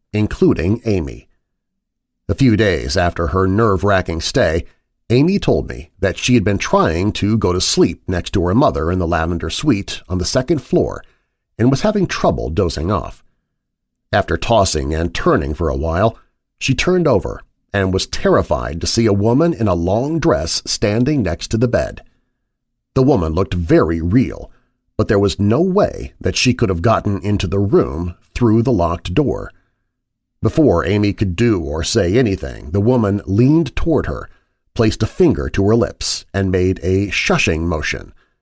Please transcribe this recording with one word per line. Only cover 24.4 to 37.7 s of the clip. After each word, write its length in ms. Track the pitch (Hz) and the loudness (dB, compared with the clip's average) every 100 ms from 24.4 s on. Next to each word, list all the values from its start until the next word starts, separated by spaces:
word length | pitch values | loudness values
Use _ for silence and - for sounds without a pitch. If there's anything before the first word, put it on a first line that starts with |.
| - - _ _ _ - | -14 -20 _ _ _ -2
but 120 | 107 | 0
there 120 | 104 | 2
was 200 | 101 - | 2 2
no 220 | 101 123 | 2 2
way 520 | 190 190 - 50 64 - | 2 2 0 -2 -12 -6
that 160 | 98 - | -4 0
she 160 | 127 | 0
could 160 | 123 107 | 2 0
have 140 | 87 | 0
gotten 380 | 110 90 104 98 | 0 0 0 -4
into 240 | 95 104 92 | -2 -2 -2
the 120 | 98 | -2
room 560 | 101 170 73 73 87 - _ - | 2 2 2 -2 -6 -10 _ -2
through 260 | 120 113 | 2 4
the 100 | 123 | 2
locked 420 | 104 82 85 - | 2 0 -2 -2
door. 380 | 92 131 53 50 - _ _ _ _ _ _ _ _ | -2 0 -2 -8 -16 _ _ _ _ _ _ _ _
Before 420 | - - 139 85 65 | -2 2 4 4 2
Amy 280 | 104 104 | 0 0
could 220 | 92 98 85 | 0 -2 0
do 260 | 120 95 | 0 0
or 220 | 69 78 | -2 -6
say 320 | 78 110 87 113 | -2 0 2 2
anything, 560 | 117 95 67 55 73 | 2 -2 -6 -12 -6
the 100 | 95 | 0
woman 400 | 107 127 104 101 - | 2 2 2 0 0
leaned 500 | 101 131 160 139 - | 2 4 4 0 -2
toward 300 | 165 135 78 | 0 0 -2
her, 240 | 67 - - _ _ _ - | -6 -10 -20 _ _ _ -2
placed 260 | 110 - | 0 0
a 60 | 107 | -2
finger 420 | - 175 78 67 | 2 2 2 -2
to 180 | - 98 | 0 2
her 80 | 117 | 2
lips, 500 | - - - - - | 0 -4 -8 -8 -6
and 180 | 98 95 | -4 0
made 280 | 92 92 92 | 2 0 0
a 240 | 90 95 101 | 0 0 0
shushing 540 | - - 170 107 80 | -2 0 0 0 -2
motion, 520 | 85 | -2